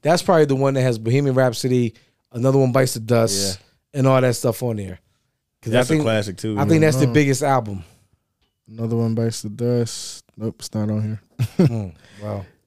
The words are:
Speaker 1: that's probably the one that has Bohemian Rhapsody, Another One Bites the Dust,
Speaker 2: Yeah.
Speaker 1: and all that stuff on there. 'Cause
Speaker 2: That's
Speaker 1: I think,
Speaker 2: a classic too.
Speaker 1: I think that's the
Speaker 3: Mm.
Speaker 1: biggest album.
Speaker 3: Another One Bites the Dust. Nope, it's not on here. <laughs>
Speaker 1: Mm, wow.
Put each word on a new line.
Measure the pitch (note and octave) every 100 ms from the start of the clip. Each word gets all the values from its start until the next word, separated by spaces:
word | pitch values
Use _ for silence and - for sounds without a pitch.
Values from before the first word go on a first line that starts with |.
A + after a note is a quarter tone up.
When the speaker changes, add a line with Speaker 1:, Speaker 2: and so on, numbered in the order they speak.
Speaker 1:
that's | C#3+ F3
probably | - E3+ D3+
the | C3+
one | C3+
that | C3+
has | C3 A#2
Bohemian | A2+ C3 C#3+
Rhapsody, | B2+ B2+ A2 C3 B2 A#2+ - _ _ _
Another | A#2+ C3 C3+
One | C3
Bites | B2+ C3
the | A#2+
Dust, | A2 A#2+ A2+ G2 G2 F#2+ _ _ _
Speaker 2:
Yeah. | C#3+
Speaker 1:
and | C3+
all | C3
that | B2+ A#2+
stuff | B2+ A2+
on | B2 A2
there. | F#2+ F2+ _ _ _ _ _ _
'Cause | B2
Speaker 2:
That's | A#2+ B2+
Speaker 1:
I |
think, | D#3
Speaker 2:
a |
classic | C#3 A2 G#2 F2
too. | A2+ G#2
Speaker 1:
I |
think | C#3+ D#3+
that's | D#3 C3
the | C3+
Speaker 3:
Mm. |
Speaker 1:
biggest | D3+ C#3+ B2+
album. | C#3+ C3+ G#2+ G2 F2 _ _ _ _ _ _ _ _
Speaker 3:
Another | A2 A2+ A#2
One | A2+
Bites | A2+ A#2 A2+
the | G#2+
Dust. | G#2+ A#2+ A#2+ A2+ - - - _ -
Nope, | A2 -
it's | -
not | A2 G#2+
on | G#2+
here. | G#2+ A2 _ -
<laughs> | A#2 - E3
Speaker 1:
Mm, | A#2 F#2+ E2 _ -
wow. | G#2 G2+ F#2 _